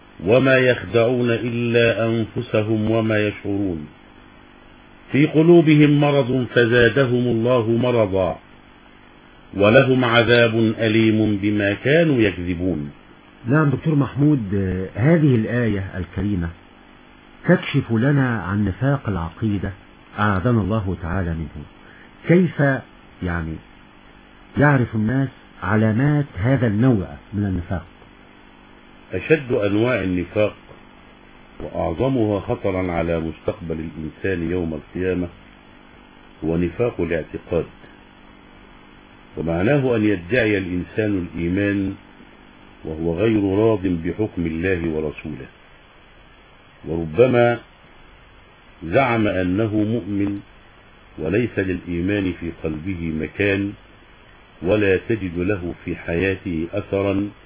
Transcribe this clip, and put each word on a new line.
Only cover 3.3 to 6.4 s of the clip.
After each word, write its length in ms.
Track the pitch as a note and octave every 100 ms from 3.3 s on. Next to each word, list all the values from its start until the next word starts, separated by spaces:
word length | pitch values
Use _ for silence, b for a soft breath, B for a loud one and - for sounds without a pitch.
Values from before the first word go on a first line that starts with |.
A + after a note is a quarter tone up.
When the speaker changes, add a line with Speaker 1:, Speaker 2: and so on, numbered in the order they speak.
| G2 G2+ G2+ G2 E2 C#2+ - - - - - - - - - - - -
Speaker 1:
في 140 | B2+ D3+
قلوبهم 720 | D3 E3 F3 D#3 D3+ D3 D3
مرض 480 | D3 C#3+ B2 C3